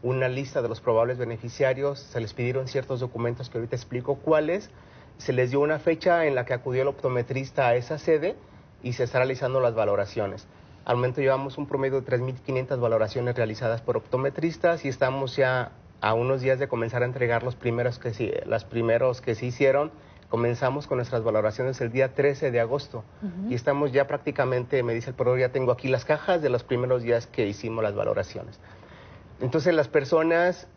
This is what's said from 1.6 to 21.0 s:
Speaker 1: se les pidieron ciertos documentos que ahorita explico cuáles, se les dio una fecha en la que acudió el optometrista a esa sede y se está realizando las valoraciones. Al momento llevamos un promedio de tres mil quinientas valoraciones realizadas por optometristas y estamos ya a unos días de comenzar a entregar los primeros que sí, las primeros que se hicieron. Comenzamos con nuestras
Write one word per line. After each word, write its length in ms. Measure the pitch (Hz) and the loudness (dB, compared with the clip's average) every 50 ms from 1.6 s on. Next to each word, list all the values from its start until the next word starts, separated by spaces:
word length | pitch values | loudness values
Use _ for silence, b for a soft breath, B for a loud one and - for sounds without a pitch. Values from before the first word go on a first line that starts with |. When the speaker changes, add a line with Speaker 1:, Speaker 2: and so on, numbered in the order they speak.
| 143 131 131 131 139 143 139 131 | 2 2 2 2 0 -2 -2 -4
Speaker 1:
se 200 | - - - 123 | -12 -8 -6 -6
les 140 | 113 107 - | -6 -6 -4
pidieron 340 | - 120 123 127 131 131 | -4 -2 -2 0 -2 -4
ciertos 320 | 123 - 139 131 - 131 120 | -2 -4 -4 -2 -2 -4 -4
documentos 500 | 127 123 - 117 120 120 120 123 127 - | -4 -6 -4 -4 -4 -4 -4 -6 -10 -8
que 80 | - 117 | -6 -6
ahorita 180 | 117 120 - | -4 -4 -6
explico 380 | 120 - - 127 123 123 139 139 | -8 -8 -8 -8 -6 -4 -4 -4
cuáles, 540 | 131 - 156 160 151 151 156 175 202 - - B B B B B B B B B | -2 2 2 4 4 4 0 -2 -4 -6 -12 B B B B B B B B B
se 140 | - - - | -10 -4 -2
les 200 | 131 123 127 123 | 0 2 2 2
dio 100 | 127 143 | 2 2
una 180 | 143 151 156 147 | 2 2 2 2
fecha 460 | - 170 165 160 - 185 170 170 160 | 2 0 0 2 4 4 4 4 4
en 100 | 151 139 | 2 2
la 80 | 123 123 | 0 -2
que 80 | 123 131 | -2 -4
acudió 280 | 117 - 135 127 127 | -4 -2 -2 0 0
el 80 | 135 139 | 0 0
optometrista 760 | 135 - - 131 127 123 120 - 139 135 135 127 - - 135 | -2 -2 -2 -2 0 0 -2 -2 -4 -6 -6 -4 -2 2 2
a 80 | 120 117 | 4 2
esa 220 | 123 123 - 160 | 2 0 -4 -8
sede 380 | 143 - 175 160 151 147 190 262 B B B B B B B B - | -4 2 2 2 2 2 -2 -4 B B B B B B B B -8
y 120 | - 120 117 | -6 -6 -2
se 100 | - 147 | -2 -2
está 140 | 127 - 127 | 0 2 0
realizando 420 | 127 131 131 127 143 127 131 131 | 0 0 0 -2 -2 0 2 2
las 120 | 127 120 113 | 2 2 2
valoraciones. 760 | 110 107 104 101 98 101 98 - 117 104 98 95 101 - B B B B B B B B | 2 2 2 2 0 0 -2 -2 -4 -4 -4 -4 -8 -14 B B B B B B B B
Al 140 | - 120 | -2 0
momento 240 | 120 127 127 123 151 | 0 0 -2 0 2
llevamos 360 | 139 135 135 135 135 139 127 | 2 2 2 2 0 -6 -6
un 80 | - 147 | -8 -6
promedio 340 | 139 143 135 135 135 131 135 | -4 -2 -2 0 0 0 -2
de 40 | 127 | -2
tres 140 | - 123 120 | 0 -2 -2
mil 160 | 127 131 127 | -2 -4 -6
quinientas 440 | 127 - - 131 127 131 127 143 123 | -8 -6 -4 -4 -4 -2 -2 -2 0
valoraciones 560 | 123 113 113 110 110 107 - 131 120 123 120 | 0 2 2 2 2 0 0 -2 -2 -2 0
realizadas 460 | 123 117 107 110 - 127 113 113 117 | 0 -2 -2 -2 -4 -2 -2 -2 -2
por 140 | 120 - 117 | -2 -2 -2
optometristas 880 | 113 - - - 127 131 139 135 - 156 170 160 - - 170 170 156 - | -2 -2 -2 -2 0 0 -2 -2 0 -2 -2 -2 2 2 2 2 2 -2
y 60 | 139 | -6
estamos 480 | 123 - 135 131 131 135 135 127 - | -2 0 0 0 0 -2 -4 -4 0
ya 340 | - 135 127 127 127 120 - - - - - - - | 2 2 2 2 0 -2 -4 -10 -20 -20 -20 -12 -4
a 120 | - 107 110 | 0 0 2
unos 280 | 117 123 131 135 131 | 2 2 0 0 0
días 180 | 127 131 131 127 | 2 0 2 2
de 80 | 143 | 0
comenzar 360 | - 127 117 113 113 120 120 123 | -2 -2 -2 -2 -2 0 0 -2
a 20 | |
entregar 380 | 123 123 123 123 117 117 117 117 | -2 0 -2 0 0 0 0 -2
los 120 | 127 123 | -4 -8
primeros 440 | - - 120 117 120 120 123 120 - | -2 -2 -2 0 0 0 -2 -2 -4
que 140 | - 120 113 | -8 -8 -4
sí, 160 | - 117 98 - - - | -4 -2 -2 -2 -4 -2
las 200 | - 113 113 - | -2 -2 -2 -2
primeros 560 | - 120 117 117 113 113 117 131 127 123 123 | -4 -4 -2 2 2 4 4 4 2 0 0
que 120 | - 131 113 | -2 -4 -4
se 100 | - 123 | -2 -4
hicieron. 460 | 123 123 - 143 135 135 139 147 156 - B B B B B B | -6 0 2 4 4 4 4 0 -2 -6 B B B B B B
Comenzamos 600 | - - 113 120 120 120 113 135 127 131 147 143 | -4 -2 0 2 0 0 0 0 0 0 -2 -4
con 100 | - 143 | -2 -2
nuestras 260 | 123 | -2